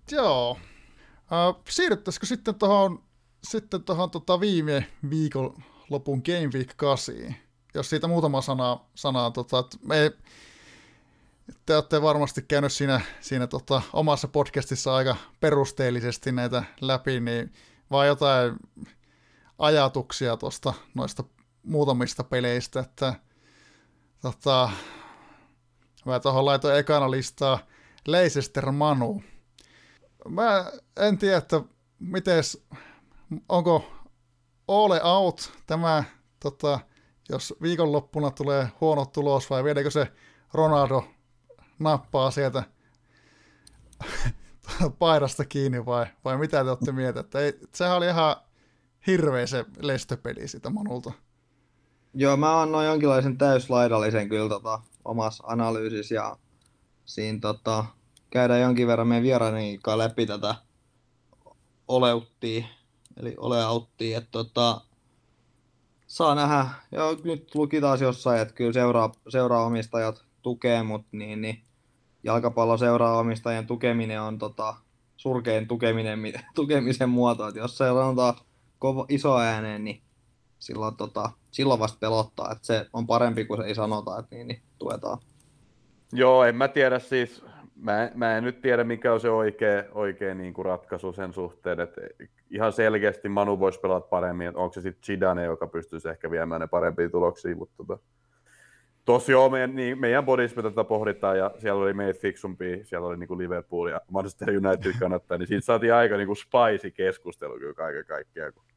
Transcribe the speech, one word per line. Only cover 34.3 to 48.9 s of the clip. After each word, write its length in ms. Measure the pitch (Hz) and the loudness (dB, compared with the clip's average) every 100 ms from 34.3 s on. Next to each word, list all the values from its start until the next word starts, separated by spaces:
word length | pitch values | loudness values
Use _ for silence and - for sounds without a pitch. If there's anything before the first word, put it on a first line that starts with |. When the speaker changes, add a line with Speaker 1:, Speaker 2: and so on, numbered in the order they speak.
| _ _ _ - | _ _ _ 0
Speaker 1:
all 240 | 202 214 170 | 4 4 4
out 500 | 165 190 180 165 - - - | 4 4 2 -2 -10 -12 -6
tämä, 380 | 160 165 156 139 - _ _ | -2 2 2 0 -8 _ _
tota, 400 | 143 143 147 139 - _ _ _ - | -8 -4 -2 -2 -4 _ _ _ -10
jos 260 | 131 - - | -8 -8 -6
viikonloppuna 680 | 165 170 156 147 139 151 143 | -4 0 2 0 -2 -4 -4
tulee 380 | - 143 139 123 - | -4 -2 0 -2 -2
huono 240 | 160 147 | 0 0
tulos, 460 | 135 - 143 139 - | -2 -2 0 0 0
vai 140 | 131 | -2
viedäänkö 260 | 143 143 143 | 0 0 0
se 220 | 151 131 - - _ _ | 0 -2 -6 -20 _ _
Ronaldo 520 | - 156 147 135 131 - _ _ _ _ - _ - | 0 2 4 2 0 -4 _ _ _ _ -20 _ -4
nappaa 520 | 156 147 - 139 131 | 0 0 0 0 0
sieltä 320 | 143 135 127 110 _ _ _ _ _ _ _ _ _ - _ _ - | 0 -2 -2 -8 _ _ _ _ _ _ _ _ _ -20 _ _ -16
<laughs> 1000 | - - - - - - - - 156 - | -8 -2 0 -2 -12 -20 -8 0 0 2
paidasta 460 | 165 156 135 - | 4 4 2 -2
kiinni, 420 | 127 139 139 123 117 | -4 -2 -2 -2 -2
vai, 200 | 120 113 - | -2 -2 -6
vai 140 | 131 131 | -4 -2
mitä 260 | 151 147 | 0 0
te 60 | 131 | 0
olette 220 | 127 139 | -2 -4
mieltä? 280 | 131 127 123 | -2 -2 -4
Että 200 | - 135 | -4 -2
ei, 180 | 147 - - | -2 -2 -10
sehän 220 | - 180 180 | -4 0 2
oli 100 | 175 | 2
ihan 300 | 165 156 - _ _ _ _ _ | 2 2 0 _ _ _ _ _